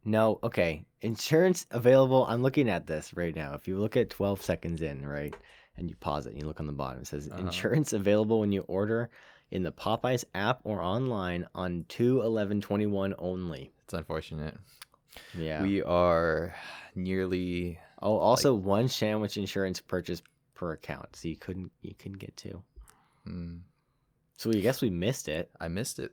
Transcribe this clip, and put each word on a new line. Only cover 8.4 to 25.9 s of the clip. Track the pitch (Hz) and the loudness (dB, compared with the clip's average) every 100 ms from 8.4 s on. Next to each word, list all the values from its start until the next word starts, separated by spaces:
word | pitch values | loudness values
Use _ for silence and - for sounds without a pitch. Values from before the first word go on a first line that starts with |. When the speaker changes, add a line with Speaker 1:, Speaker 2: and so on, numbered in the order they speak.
| 104 | 2
Speaker 1:
you | 98 - | 0 0
order | 95 104 113 120 - - - _ | -2 0 0 -2 -10 -20 -20 _
in | 95 | -4
the | 87 | -4
Popeyes | - - 113 131 127 - - | -4 -2 0 0 0 -2 -2
app | 104 - - | 0 0 -2
or | 101 | -2
online | 85 104 131 110 90 87 87 - | 0 0 -2 -2 -2 -4 -6 -4
on | 92 87 82 | -4 -4 -6
two | - 120 127 | 2 4 4
eleven | 113 110 101 104 | 2 0 0 0
twenty-one | 101 104 104 98 98 95 | 0 0 0 0 -2 -2
only." | 87 92 90 71 67 _ _ | -4 -4 -6 -8 -12 _ _
Speaker 2:
It's | 90 | -8
unfortunate. | 78 78 - 78 78 - - - - _ _ - - 87 | -4 -6 -6 -8 -8 -10 -20 -20 -20 _ _ -20 -14 -8
Speaker 1:
Yeah. | 80 78 | -4 0
Speaker 2:
We | 95 98 | 0 0
are | - 87 87 82 82 78 87 - - - - | 2 4 6 6 4 2 -2 -8 -14 -14 -12
nearly, | - 92 95 92 90 90 87 87 87 - - | -6 -2 0 0 0 0 -2 -4 -6 -16 -4
Speaker 1:
Oh, | 101 107 | 0 4
also | 90 123 147 | 6 6 6
Speaker 2:
like | 117 | 2
Speaker 1:
one | 95 101 127 | 4 4 4
sandwich | - 107 107 104 - | 0 0 0 -2 -4
insurance | 95 98 95 90 | -4 -2 -2 -2
purchase | _ 90 85 85 _ _ _ | _ -4 -2 -8 _ _ _
per | - 87 | -8 -6
account. | 78 - 71 - - | -6 -8 -10 -10 -10
So | 85 | -8
you | 78 | -8
couldn't, | - 92 90 _ | -10 -10 -10 _
you | - 95 | -18 -14
couldn't | - 98 | -14 -14
get | 101 - | -14 -14
two. | 98 92 - - - - _ _ - | -16 -16 -18 -20 -20 -20 _ _ -14
Speaker 2:
Hmm. | 90 85 85 90 _ _ _ _ _ _ _ | -10 -10 -12 -18 _ _ _ _ _ _ _
Speaker 1:
So | 113 | 0
I | 110 | 4
guess | 101 135 | 4 2
we | 123 | 0
missed | 87 95 135 - | 0 0 -2 -4
it. | 78 - _ | -6 -6 _
Speaker 2:
I | 85 | -6
missed | 87 127 | -4 -6